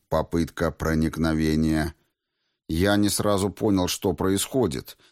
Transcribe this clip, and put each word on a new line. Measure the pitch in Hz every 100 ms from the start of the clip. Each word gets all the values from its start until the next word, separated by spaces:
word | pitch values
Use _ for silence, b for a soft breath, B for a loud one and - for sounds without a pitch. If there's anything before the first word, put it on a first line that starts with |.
| _
попытка | 80 73 87 80 - 82
проникновения». | - 78 80 80 76 80 80 78 78 78 78 78 - _ _ _ _ _ _ -
Я | 82 98 101
не | 101
сразу | - 104 98 101
понял, | - 110 95 90
что | - 98
происходит, | 80 95 98 - 135 98 65 - b b